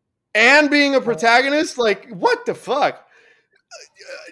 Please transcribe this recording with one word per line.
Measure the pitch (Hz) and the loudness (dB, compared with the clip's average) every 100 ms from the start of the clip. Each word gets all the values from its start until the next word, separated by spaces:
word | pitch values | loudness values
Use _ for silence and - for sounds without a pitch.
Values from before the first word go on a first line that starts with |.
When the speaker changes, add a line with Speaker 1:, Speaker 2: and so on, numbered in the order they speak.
| _ _ _ 208 | _ _ _ 0
Speaker 1:
And | 233 294 294 | 4 4 4
being | 294 285 | 2 2
a | 269 | 0
Speaker 2:
Yeah. | |
Speaker 1:
protagonist? | 214 226 226 240 277 294 311 - | -2 -2 2 2 2 -2 -4 -2
Like, | 226 202 - | -2 -2 -8
what | 180 311 480 - | -10 -4 -4 -4
the | |
fuck? | 180 - 269 165 - _ _ _ _ _ _ _ - - _ - - - | -10 -6 -2 -2 -4 _ _ _ _ _ _ _ -20 -20 _ -20 -20 -16